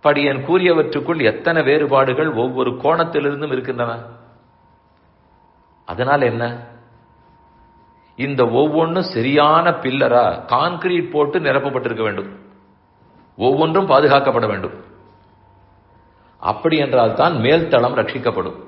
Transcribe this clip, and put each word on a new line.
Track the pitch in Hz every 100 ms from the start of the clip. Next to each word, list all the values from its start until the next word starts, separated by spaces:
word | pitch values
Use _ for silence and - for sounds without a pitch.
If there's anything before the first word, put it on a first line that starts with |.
படியன் | 151 143 143 135 135
கூறியவற்றுக்குள் | 180 180 160 147 147 - 170 113
எத்தனை | - - 160 135
வேறுபாடுகள் | 151 143 135 135 127 156 117
ஒவ்வொரு | 127 127 123 123
கோணத்திலிருந்தும் | 143 165 165 151 143 143 147
இருக்கின்றன. | 131 127 120 120 117 - - - _ _ _ _ _ _ _ _ _ _ _ _ _ _ _ -
அதனால் | 87 127 143 127
என்ன? | 113 120 120 - - _ _ _ _ _ _ _ _ _ _ _ _ _ -
இந்த | 143 139 120 117
ஒவ்வொன்றும் | 151 151 165 175 180
சரியான | 117 120 143 147 156 170 170
பில்லரா | 131 135 123 120 110 87 -
கான்கிரீட் | 123 160 175 185 180 156
போட்டு | 147 147 185 147
நிரப்பப்பட்டிருக்க | 135 139 127 120 113 110
வேண்டும். | 98 98 - - - _ _ _ _ _ _ _ -
ஒவ்வொன்றும் | 120 143 160 170 196
பாதுகாக்கப்பட | 135 147 139 135 120 110
வேண்டும். | 101 92 - - - - _ _ _ _ _ _ _ _ _ _ _ _ _
அப்படி | - 107 165 160
என்றால் | 139 127 113 110
தான் | 156 160
மேல் | 117 160 -
தளம் | 131 120 120
ரட்சிக்கப்படும். | 104 131 120 98 90 87